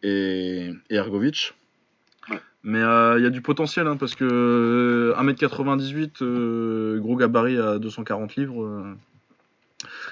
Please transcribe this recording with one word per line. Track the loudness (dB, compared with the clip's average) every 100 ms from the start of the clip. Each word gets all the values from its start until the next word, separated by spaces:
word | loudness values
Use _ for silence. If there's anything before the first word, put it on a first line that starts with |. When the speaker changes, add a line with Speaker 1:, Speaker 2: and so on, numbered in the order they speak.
Speaker 1:
et, | -2 0 0 -2 -2 -4 -8 -12 -4
et |
Ergovic. | -2 0 0 0 -2 -6 -10 _ _ _ _ _ _ -12
Speaker 2:
Ouais. | -12 -12 _
Speaker 1:
Mais, | -4 0
euh, | 4 6 6 6
il |
y | 4
a |
du | 2
potentiel, | -2 0 0 0 0
hein, | -2
parce | -4 -2
que, |
euh, | 0 4 4 4 4 4 4 4 2 2
un |
mètre | 2 2
quatre-vingt-dix-huit, | -2 0 -2 0 -2 -4 -6 -4
euh, | -4 -2 -2 -2 -2 -2 -2 -2
gros | -2 2
gabarit | 2 2 2 2
à | 0 -2
deux | -4
cent | -8
quarante | -6 -6 -6 -6
livres. | -6 -6
Euh, | -8 -8 -12 -14 _ _ _ _ _ _ _ -20 -18 -16 -16